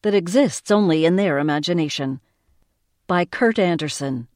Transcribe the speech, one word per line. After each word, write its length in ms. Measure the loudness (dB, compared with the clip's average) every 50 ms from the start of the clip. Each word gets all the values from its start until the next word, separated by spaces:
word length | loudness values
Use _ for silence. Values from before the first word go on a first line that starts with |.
| -2
that 100 | 0 0
exists 580 | 0 0 2 2 2 2 2 0 -6 _ 0
only 320 | 2 2 4 2 2 2 2
in 140 | 2 2 2
their 200 | 2 0 0 0
imagination. 840 | 0 0 -2 -2 -2 -2 -2 -2 -2 -4 -4 -6 -6 -6 -6 -8 _ _ _ _ _ _ _ _ _ _ _ _ _ _ _ _ _ _
By 180 | -2 -2 -2
Kurt 340 | -2 -2 0 0 0 2 2
Anderson. 720 | 0 0 0 -2 -4 -6 -6 -8 -6 -6 -6 -8 -10 _ _